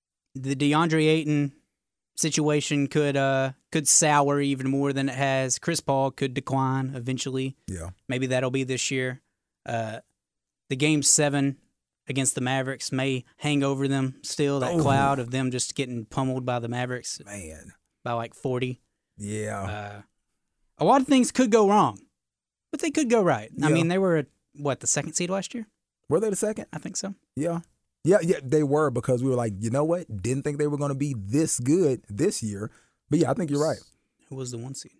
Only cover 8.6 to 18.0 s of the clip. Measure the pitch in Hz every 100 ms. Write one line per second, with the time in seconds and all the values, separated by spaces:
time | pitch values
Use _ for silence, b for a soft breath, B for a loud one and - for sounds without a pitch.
8.6 | 131 127 - 135 127 127 _ _ _ _
9.6 | - 117 110 113 _ _ _ _ _ _
10.6 | - 131 151 151 139 - 147 143 139 139
11.6 | _ _ _ _ - 131 127 131 127 135
12.6 | 131 131 - 131 135 127 - b 147 143
13.6 | 139 135 139 135 131 131 - - 143 139
14.6 | 127 175 143 135 139 135 117 131 131 123
15.6 | - - 127 120 107 - 131 131 127 123
16.6 | 117 120 127 123 - - - 101 80 78
17.6 | 95 - _ _